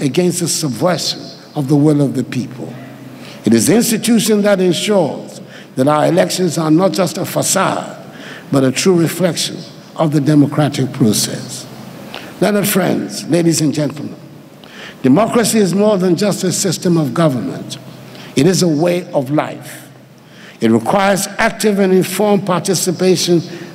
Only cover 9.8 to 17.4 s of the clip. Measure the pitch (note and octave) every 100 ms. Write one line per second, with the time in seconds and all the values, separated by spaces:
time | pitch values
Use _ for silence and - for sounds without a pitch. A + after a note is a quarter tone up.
9.8 | - - D#3+ D3+ C#3 D3+ C#3 - C#3+ -
10.8 | B2+ - A2 - - - - - - -
11.8 | - - - - - - F#3 G#3 F3+ G3
12.8 | F3+ G#2+ - - - E3+ E3+ D#3 D#3 C3
13.8 | D3 - - - - - - - - -
14.8 | - - C3 D3+ A3+ A#3+ G#3+ A3+ G3 F#3+
15.8 | G#3+ G#3 F#3 D#3 F3 E3 F#3 - F#3+ C#3+
16.8 | F#3 E3+ D3 A#2 D#3+ B2+